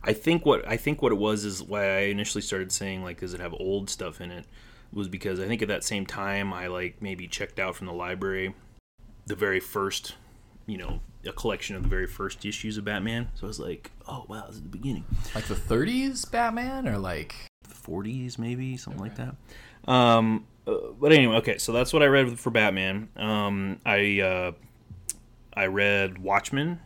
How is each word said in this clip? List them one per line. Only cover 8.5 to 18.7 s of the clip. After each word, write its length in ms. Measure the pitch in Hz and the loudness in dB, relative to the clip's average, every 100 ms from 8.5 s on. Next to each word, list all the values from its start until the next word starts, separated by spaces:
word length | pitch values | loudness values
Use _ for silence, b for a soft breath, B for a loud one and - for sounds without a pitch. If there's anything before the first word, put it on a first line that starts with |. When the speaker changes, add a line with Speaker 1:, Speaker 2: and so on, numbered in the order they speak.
| - - - _ _ - - - | -8 -20 -20 _ _ -20 -18 -10
Speaker 1:
the 80 | 95 | -2
very 240 | 101 95 | 2 0
first, 560 | - 104 98 - - - b b b - - | 0 -2 -2 -4 -8 -16 b b b -18 -10
you 140 | 98 | -8
know, 220 | 87 90 - - | -4 -6 -6 -12
a 80 | - | -12
collection 440 | - 117 95 - 98 | -4 -4 -4 -6 -2
of 80 | |
the 60 | - | 0
very 180 | 98 90 | 0 -2
first 360 | - 98 - | -4 -8 -6
issues 320 | 104 101 107 107 | -8 -6 -6 -4
of 100 | 101 | -4
Batman. 440 | 104 104 117 123 - | -2 -2 -2 -4 -6
So 100 | 104 | -8
I 40 | |
was 100 | 107 | -8
like, 320 | 67 82 - - - | -8 -10 -12 -18 -12
"Oh, 180 | 135 - | -12 -10
wow, 200 | 107 101 | -14 -12
this 80 | 110 | -14
is 80 | |
the 60 | - | -12
beginning." 360 | - 135 117 85 B B 110 | -8 -4 -4 -2 B B -4
Speaker 2:
Like 100 | - | -4
the 100 | 104 | -4
thirties 720 | - 113 170 247 269 254 - | 2 2 2 0 0 -4 -4
Batman, 600 | 233 233 226 247 269 143 | 0 0 -2 -4 -4 -2
or, 100 | 104 | -2
like, 380 | 92 80 78 - - _ - | -2 -6 -8 -12 -18 _ -20
Speaker 1:
The 80 | - | -20
forties, 640 | - 85 104 131 123 120 | -8 -6 -6 -6 -6 -6
maybe, 380 | 117 123 131 | -4 -4 -6